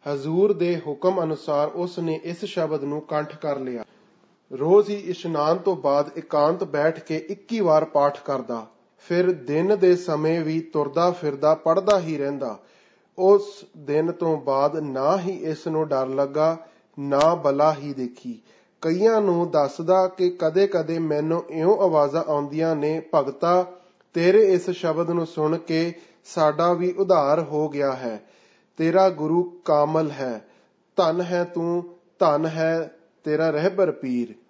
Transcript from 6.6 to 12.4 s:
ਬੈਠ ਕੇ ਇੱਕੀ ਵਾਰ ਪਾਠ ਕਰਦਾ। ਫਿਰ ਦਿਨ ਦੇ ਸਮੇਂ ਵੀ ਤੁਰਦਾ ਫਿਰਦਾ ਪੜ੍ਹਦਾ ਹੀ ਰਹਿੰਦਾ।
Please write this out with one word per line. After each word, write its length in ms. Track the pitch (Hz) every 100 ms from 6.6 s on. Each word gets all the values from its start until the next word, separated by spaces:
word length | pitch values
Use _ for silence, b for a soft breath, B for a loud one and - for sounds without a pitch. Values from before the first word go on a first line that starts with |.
ਬੈਠ 360 | 139 147 151 160
ਕੇ 240 | - 160 156
ਇੱਕੀ 320 | 196 _ 226
ਵਾਰ 240 | 180 156
ਪਾਠ 380 | 156 147 143 143
ਕਰਦਾ। 440 | - 135 117 120 107 _ _ _
ਫਿਰ 340 | - 175 180
ਦਿਨ 460 | 175 127 147 180 208
ਦੇ 180 | 180 175
ਸਮੇਂ 440 | 180 151 156 165
ਵੀ 200 | 156 160
ਤੁਰਦਾ 500 | 160 156 143 143 175
ਫਿਰਦਾ 440 | 175 151 139 151
ਪੜ੍ਹਦਾ 460 | 156 - 170 196 202
ਹੀ 180 | 165 151
ਰਹਿੰਦਾ। 400 | 139 143